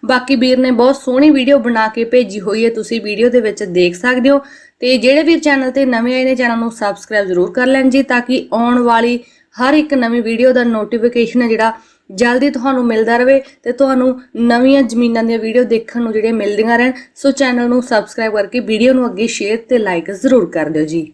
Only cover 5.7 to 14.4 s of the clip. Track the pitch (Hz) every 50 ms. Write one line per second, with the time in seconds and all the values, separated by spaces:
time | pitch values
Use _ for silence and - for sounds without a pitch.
5.7 | 254 269 277 254 247 226 226 247 254 254 262 262 262 254 254 233 233 233 233 233
6.7 | 226 - 220 202 196 202 - - 220 208 202 185 180 175 180 180 180 254 247 254
7.7 | 262 269 262 262 240 269 269 - 254 240 240 247 254 254 - - - 220 233 240
8.7 | 247 247 240 240 233 226 233 240 240 240 240 _ _ _ _ _ _ 220 247 262
9.7 | 294 311 302 302 285 262 240 226 233 240 220 226 226 226 247 262 254 247 240 240
10.7 | 233 214 208 214 - 233 214 240 240 240 233 226 - 240 247 233 220 208 220 226
11.7 | 214 - _ _ _ _ _ _ 196 185 240 240 240 254 277 285 - 262 226 277
12.7 | 269 254 247 233 226 220 220 220 233 240 247 254 269 269 269 - _ _ _ 233
13.7 | 247 247 277 262 269 254 254 262 254 254 - _ _ 226